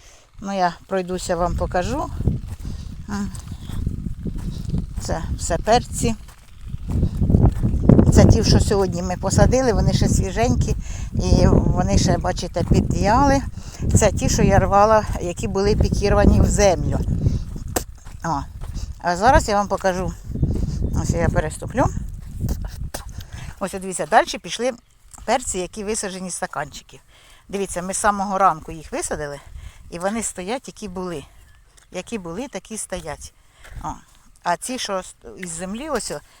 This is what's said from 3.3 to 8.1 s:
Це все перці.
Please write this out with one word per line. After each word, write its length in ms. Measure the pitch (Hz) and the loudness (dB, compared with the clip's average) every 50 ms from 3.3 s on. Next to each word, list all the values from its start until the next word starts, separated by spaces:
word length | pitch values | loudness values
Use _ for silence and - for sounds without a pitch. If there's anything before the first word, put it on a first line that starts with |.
| 185 - - - - - - - - - - - - - - - - - - - - - - - - - - - - - - - - - | -8 -10 -12 -12 -14 -12 -12 -8 -6 -4 -4 -4 -6 -6 -8 -8 -8 -8 -8 -8 -8 -6 -8 -8 -8 -8 -8 -6 -6 -6 -6 -6 -8 -8
Це 220 | - - 175 160 160 - - - | -6 -6 -6 -6 -6 -6 -6 -6
все 200 | - - 175 160 | -4 -4 -4 -2
перці. 580 | - 214 226 247 233 - - - - 226 220 - - - - - - - - - - - - - - - - - - - - - - - - - - - - - - - - - - - - - - - | 0 2 2 2 2 0 -6 -2 -2 -2 -2 -2 -8 -16 -20 -20 -20 -20 -20 -16 -14 -12 -12 -10 -8 -4 -2 0 0 0 0 0 2 4 6 6 6 6 4 4 0 0 0 2 6 6 6 8 8 6